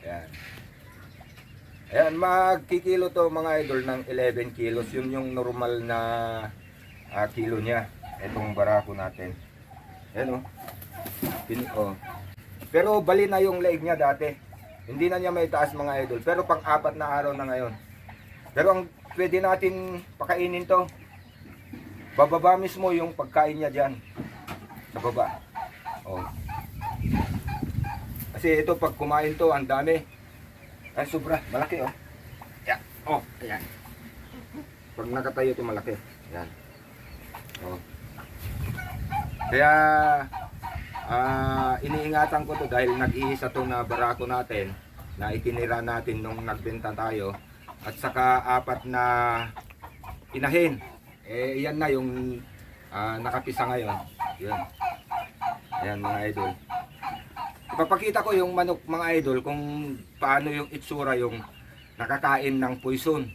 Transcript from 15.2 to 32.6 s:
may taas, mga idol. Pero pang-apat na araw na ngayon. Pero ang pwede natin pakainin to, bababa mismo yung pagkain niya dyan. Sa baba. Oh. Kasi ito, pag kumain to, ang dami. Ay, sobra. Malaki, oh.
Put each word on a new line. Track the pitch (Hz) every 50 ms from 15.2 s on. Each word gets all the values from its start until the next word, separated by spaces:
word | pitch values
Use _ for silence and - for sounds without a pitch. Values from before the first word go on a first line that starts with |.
| 180 180 175
may | 175 165 160
taas, | - 147 151 143 151
mga | 147 143 143 139 135 131
idol. | 123 123 117 107
Pero | 165 175 180 180
pang-apat | - 165 151 - 156 151 151 151 151 147
na | 156 151 147 143 143
araw | 143 143 139
na | 139 139 131
ngayon. | 127 127 127 117 107 107 - - - - - - - - - - - - - - -
Pero | 135 160 190
ang | 190 185 180 170 - - - - - 175
pwede | 185 175 175 190 190
natin | 190 190 190 196 185 190 185 185 185 175 175 180 - -
pakainin | - - - 175 175 180 180 180 180 175
to, | - 190 180 180 165 - - - - - - - - - - - - - - - - - - - - - - - - -
bababa | - 143 143 165 165 156 175 185
mismo | 190 196 180 - 185 190 185 175
yung | 170 165 170
pagkain | 165 - 143 127 - 156 151 156 151 151
niya | 156 143 131
dyan. | 143 139 135 131 110 - - - - - - - - - - - - - - - - - - -
Sa | - 98
baba. | 120 117 120 - - - - - - - - - - - - - - - - -
Oh. | - 92 - - - - - - - - - - - - - 831 906 - - - - - - 932 - - - - - - - - - - - - - - - - - - - - -
Kasi | - - - 165 160 151 156
ito, | 175 170 170
pag | 170 147 -
kumain | - 147 143 147 151 151 151 151
to, | - 170 165
ang | 151 143 135
dami. | 127 135 135 143 165 165 156 156 - - - - - - - - - - - - - - - - - -
Ay, | 123 143
sobra. | 143 165 156 - 156 160 156 - -
Malaki, | 120 127 151 151 175 160 127
oh. | - - - - - - - - - - - - - - -